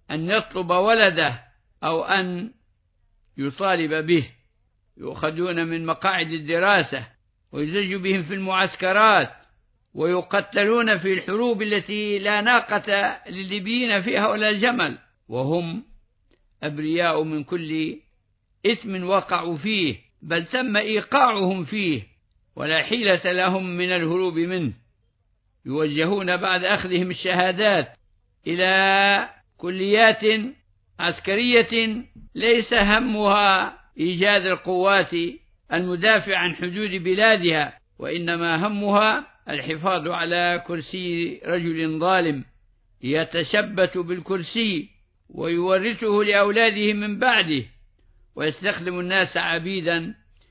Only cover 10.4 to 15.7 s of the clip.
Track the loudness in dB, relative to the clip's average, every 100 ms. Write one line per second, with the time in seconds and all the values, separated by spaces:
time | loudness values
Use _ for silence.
10.4 | -2 0 2 2 2 0 0 -2 -2 -2
11.4 | 0 0 0 -2 -2 -4 -2 -2 0 0
12.4 | 4 2 2 -2 0 0 0 -4 -10 -10
13.4 | -6 -6 -2 -2 0 0 0 0 0 2
14.4 | 0 2 0 0 -2 -4 _ _ -8 -4
15.4 | -2 -2 -4